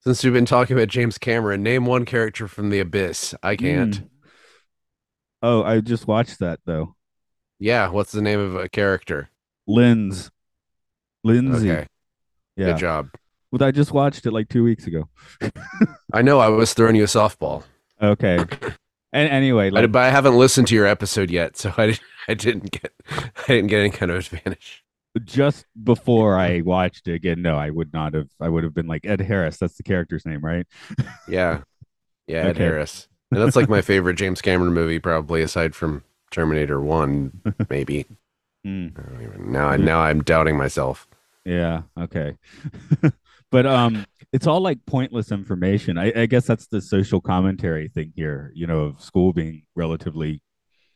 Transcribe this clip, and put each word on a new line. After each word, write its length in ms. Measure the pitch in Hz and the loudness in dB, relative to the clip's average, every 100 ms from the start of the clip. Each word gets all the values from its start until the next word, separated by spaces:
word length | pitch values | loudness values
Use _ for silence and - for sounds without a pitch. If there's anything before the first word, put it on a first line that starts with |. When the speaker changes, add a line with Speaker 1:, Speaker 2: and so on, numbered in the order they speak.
Speaker 1:
since 240 | - 123 | 0 0
we've 80 | 131 | 2
been 140 | 123 120 | 2 4
talking 300 | 123 123 127 | 2 2 2
about 120 | 110 | 0
James 280 | 127 117 - | 0 -2 -2
Cameron, 460 | - 117 107 98 | -2 0 0 -2
name 240 | 104 127 123 | 0 0 2
one 180 | 127 | 0
character 440 | 123 123 110 - 107 | 0 -2 -2 -6 -12
from 220 | - 104 | -6 -2
The 100 | 101 | -2
Abyss. 560 | 90 101 92 80 - - | 0 -2 -4 -6 -10 -6
I 140 | 92 | -4
can't. 400 | 104 90 - 110 | -2 0 0 0
Speaker 2:
Hmm. 100 | 101 - _ _ _ _ _ _ _ _ _ _ _ _ _ | -4 -10 _ _ _ _ _ _ _ _ _ _ _ _ _
Oh, 200 | 117 117 | 0 2
I 160 | 92 113 | 2 0
just 280 | 110 117 - | 0 -4 0
watched 320 | 107 123 - | 0 0 -4
that, 180 | 87 82 | -6 -6
though. 320 | - 80 82 _ _ _ _ _ _ _ | -6 -6 -6 _ _ _ _ _ _ _
Speaker 1:
Yeah, 280 | 101 120 95 | -2 0 0
what's 200 | 95 101 | -2 -4
the 120 | 107 | -2
name 180 | 104 104 | 0 0
of 160 | 101 90 | -2 -4
a 120 | 92 | -6
character? 600 | - 101 95 - 76 69 _ _ _ - | -2 0 -2 -4 -8 -8 _ _ _ -2
Speaker 2:
Linz. 640 | 110 120 117 101 95 - _ _ _ _ _ _ _ _ _ | 4 4 4 0 -6 -12 _ _ _ _ _ _ _ _ _
Lindsay. 480 | 110 117 131 120 107 | 2 2 2 0 0
Speaker 1:
Okay. 160 | 80 71 _ _ _ _ _ _ - | -2 -6 _ _ _ _ _ _ -4
Speaker 2:
Yeah. 100 | 95 | -2
Speaker 1:
Good 60 | 82 | 0
job. 320 | 87 78 69 - _ _ _ | -2 -4 -6 -16 _ _ _
Speaker 2:
Well, 100 | 127 | 0
I 80 | 139 | 0
just 220 | 135 147 | 2 0
watched 340 | 147 143 - 120 | 2 0 -2 -4
it, 60 | |
like, 160 | 110 110 | -4 -2
two 160 | 123 | 2
weeks 240 | 117 110 - | 2 0 -4
ago. 200 | 82 76 _ - - 110 - | -8 -8 _ -20 -8 -8 -8
<laughs> 540 | - - - - _ | -18 -2 -2 -2 _
Speaker 1:
I 100 | 107 | 2
know, 180 | 127 143 | 6 6
I 80 | 110 | 6
was 260 | 110 113 | 4 2
throwing 220 | - 113 110 | 4 4 6
you 80 | |
a 20 | 104 | 4
softball. 560 | 113 107 - 73 71 - _ _ _ | 2 2 0 -8 -8 -12 _ _ _
Speaker 2:
Okay. 420 | 104 104 101 87 85 | 0 2 2 0 -2
Speaker 1:
<clears throat> 40 | - - - _ _ _ | -6 -10 -12 _ _ _
Speaker 2:
And 180 | 139 151 | 0 2
anyway, 360 | 135 135 117 98 | 2 2 2 2
Speaker 1:
I 20 | |
Speaker 2:
like 140 | 101 | 2
Speaker 1:
did, 80 | 117 | 4
but 100 | 117 | 4
I 80 | 127 | 4
haven't 260 | 139 135 123 | 6 6 8
listened 300 | 131 - 120 | 6 6 4
to 80 | |
your 120 | 113 101 | 4 4
episode 440 | 107 101 - 95 | 2 -2 -2 0
yet, 260 | 87 82 - | 0 -4 -6
so 160 | 107 85 | -8 0
I 100 | 107 | 0
<laughs> 0 | |
didn't, 140 | 110 - - - | 0 -8 -18 -8
I 60 | |
didn't 360 | 110 117 107 98 | -4 -2 -4 -8
get, 200 | - - _ - | -12 -14 _ -12
I 380 | 143 123 - - | -10 -10 -14 0
didn't 220 | 123 101 | 2 4
get 100 | 107 | 2
any 120 | 101 | 2
kind 200 | - 90 | 0 -4
of 60 | 87 | -4
advantage. 640 | 90 87 - - - - _ _ _ 113 | -6 -10 -10 -10 -16 -20 _ _ _ -10
Speaker 2:
Just 440 | 104 131 139 - _ - | -6 0 0 0 _ -8
before 520 | 110 117 - 117 107 95 | 0 0 4 4 4 2
I 260 | 90 87 | 2 0
watched 440 | 85 90 90 - - | 0 0 0 -4 -8
it 80 | |
again, 260 | 85 87 85 | -6 -4 -2
no, 160 | 87 76 | -2 -2
I 140 | 73 | -4
would 220 | 78 80 | -6 -6
not 200 | 78 76 | -6 -4
have, 120 | 78 69 _ | -6 -8 _
I 80 | 82 | -4
would 160 | 82 | -2
have 100 | 80 | -2
been 140 | 76 82 | -6 -6
like, 180 | 80 101 | -8 -4
"Ed 140 | 101 | -4
Harris, 360 | 95 101 80 78 | -2 -2 -2 -4
that's 180 | 87 _ | -6 _
the 80 | |
character's 420 | - 92 82 80 - | -4 -4 -4 -8 -8
name, 140 | 76 | -8
right?" 220 | 78 85 92 - - - | -6 -6 -6 -14 -12 -6
<laughs> 300 | - - - | -6 -8 -6
Speaker 1:
Yeah. 320 | 90 90 78 71 _ - _ _ _ - | -2 0 -2 -8 _ -20 _ _ _ -8
Yeah, 120 | 80 | -2
Ed 180 | 80 82 | -2 0
Speaker 2:
Okay. 80 | |
Speaker 1:
Harris. 420 | 85 80 73 - - _ _ | 0 0 -6 -10 -20 _ _
And 100 | 98 | 2
that's, 140 | 120 | 4
like, 140 | 131 113 | 4 4
my 140 | 104 | 2
favorite 320 | 92 98 90 87 | 4 2 2 0
James 260 | 98 90 | -4 -2
Cameron 320 | - 90 90 | 0 2 2
movie, 240 | 85 82 82 | 2 0 -2
probably, 440 | 87 82 76 82 | -2 -2 0 -2
aside 340 | 80 - 82 - | 0 0 -2 -2
from 260 | 80 73 _ _ _ | -6 -6 _ _ _
Terminator 480 | - 80 78 73 71 | -4 0 0 0 -2
one, 600 | 73 80 71 71 67 87 110 | 0 0 0 -2 -4 -6 -8
Speaker 2:
<laughs> 160 | 104 101 | -6 -4
Speaker 1:
maybe. 360 | 69 69 71 - - _ _ _ _ | -4 -4 -6 -8 -16 _ _ _ _
Speaker 2:
Hmm. 240 | 101 98 87 73 | -10 -8 -10 -12
Speaker 1:
I 20 | 67 | -16
don't 100 | 64 | -16
even, 300 | 57 69 50 | -16 -14 -6
now, 240 | 65 73 71 | -2 0 2
Speaker 2:
Hmm. 80 | |
Speaker 1:
now 160 | 78 82 | 4 4
I'm 240 | 80 76 | 2 0
doubting 320 | 73 80 78 76 | 2 4 4 0
myself. 500 | 69 - 65 - _ _ _ _ | -2 -2 -4 -6 _ _ _ _
Speaker 2:
Yeah, 380 | 92 87 85 82 80 - | -6 -2 -2 -4 -10 -12
okay. 400 | 85 - 73 - _ - 147 - - 151 | -8 -6 -8 -10 _ -16 -16 -16 -4 0
<laughs> 100 | 156 - _ _ _ | 0 -2 _ _ _
But, 160 | 127 123 | 2 4
um, 380 | 131 120 110 98 _ _ | 4 2 0 -8 _ _
it's 160 | 135 160 | -2 0
all, 120 | 160 | 2
like, 240 | 185 135 | 0 -4
pointless 460 | - 131 131 117 104 | -4 -4 -4 -6 -6
information. 680 | 101 98 90 90 101 - 85 | -8 -6 -2 0 0 -2 -2
I, 260 | 98 113 | -2 0
I 40 | 113 | 2
guess 180 | 123 | 2
that's 220 | 120 117 - | 2 -2 -2
the 140 | 107 | -8
social 400 | - 98 98 98 | -2 -2 0 -2
commentary 680 | - 92 95 92 95 80 78 | 0 0 0 -2 -4 -6 -6
thing 260 | - 78 - | -8 -10 -8
here, 340 | 78 71 71 | -8 -8 -12
you 140 | 78 85 | -10 -4
know, 140 | 80 | -2
of 200 | 76 69 | -2 -8
school 320 | - 92 90 | -4 2 2
being 300 | 85 80 78 _ - | 2 -4 -10 _ -8
relatively 640 | 82 80 - 78 78 76 _ _ _ _ _ | -6 -6 -8 -6 -6 -8 _ _ _ _ _